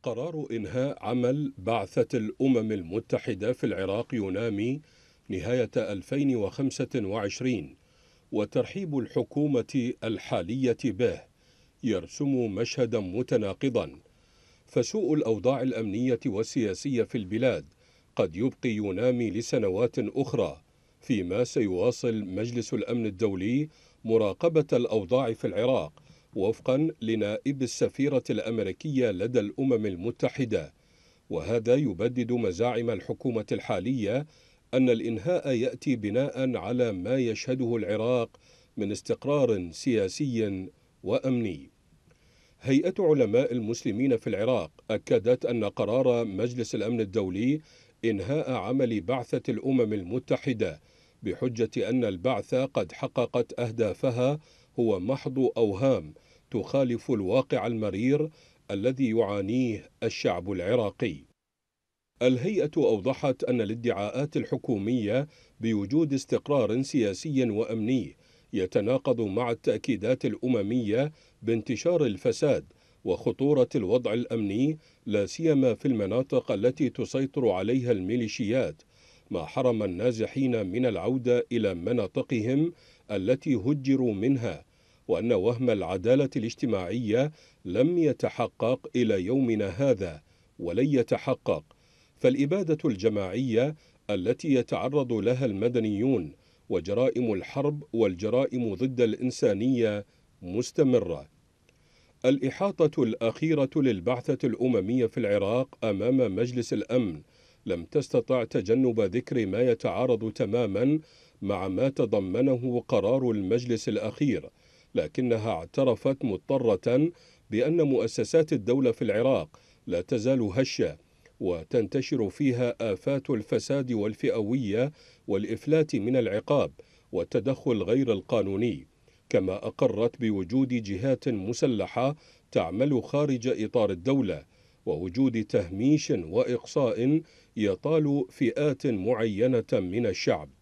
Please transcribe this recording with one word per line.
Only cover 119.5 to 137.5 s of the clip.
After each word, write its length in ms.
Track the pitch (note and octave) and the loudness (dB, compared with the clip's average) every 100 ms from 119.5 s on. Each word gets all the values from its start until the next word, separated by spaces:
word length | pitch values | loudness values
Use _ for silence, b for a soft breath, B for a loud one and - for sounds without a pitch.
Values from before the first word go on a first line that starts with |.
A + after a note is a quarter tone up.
| b b b - | b b b -4
لا 140 | F2 | -4
تزال 400 | - B2 A2+ C3 | 0 0 2 2
هشة، 560 | G#2 F#2+ C3+ - F#2 D2+ b b b _ | 2 0 0 0 -2 -2 b b b _
وتنتشر 880 | F#2+ E2+ D#2+ B2 G2+ F2+ F2+ C3+ G2+ | -4 -4 0 0 0 -2 -2 -2 -2
فيها 460 | - C#3+ A#2+ B2 - A2+ | 0 0 2 -2 -2 -4
آفات 360 | F#2+ - C#3 C#3 | -2 -2 -2 -2
الفساد 640 | A#2+ - A#2+ - C#3 B2+ | -4 0 -2 0 -2 0
والفئوية 1000 | A2+ G#2 G#2+ C#3 A2+ G#2 C3 A2 G#2+ C3+ B B B - | 0 -2 0 -2 0 0 0 0 0 0 B B B -2
والإفلات 680 | G2 G#2+ A2+ - D#3 D#3 B2+ | -2 -2 -4 2 2 2 0
من 200 | G#2+ C3 | 2 2
العقاب 560 | A2 G2+ - C#3+ D#2+ - b b b | 2 -2 2 2 2 -4 b b b
والتدخل 720 | - - C3 G#2+ C3 - A2 | -6 -2 -2 -2 -2 0 0
غير 280 | F2+ B2 B2 | 2 0 2
القانوني، 760 | G2+ - A#2 G2 G2 A#2+ D#2 - b b b _ | -2 0 0 0 0 -2 -2 -10 b b b _
كما 260 | - F#2+ F#2+ | 0 2 -4
أقرت 680 | A2 - B2+ G2+ A#2 - | -6 0 0 2 -2 0
بوجود 460 | A2+ G2+ F2 B2+ C3 | -2 0 0 0 2
جهات 640 | B2 G2+ F#2 C3+ B2+ C#3 | -2 -4 -4 -2 0 -2
مسلحة 880 | A2 F#2+ A#2+ D3 A2 F2+ - C3 D3+ b b _ | -4 -4 0 0 0 -2 -2 -2 -4 b b _
تعمل 520 | A#2+ E2+ F#2+ C#3+ C3 | -2 -2 0 2 2
خارج 600 | - - D3 B2+ B2 A2+ | 0 -2 0 0 -2 -2
إطار 280 | G#2+ - G2+ | 0 2 2
الدولة، 540 | F2+ F2+ C#3 G#2 D#2 - b b b - | 0 0 0 0 -4 -10 b b b -6
ووجود 580 | D#2 F2+ G2 C3+ A2+ | -4 -4 0 0 0
تهميش 680 | G#2 A2 E2+ G2 B2+ D3+ - | 0 0 0 0 2 2 2
وإقصاء 1120 | A#2+ D#2+ G2 B2 B2 - D3+ B2 G#2 C3 D#3 b b b | -2 0 -2 0 -2 -2 0 0 0 2 0 b b b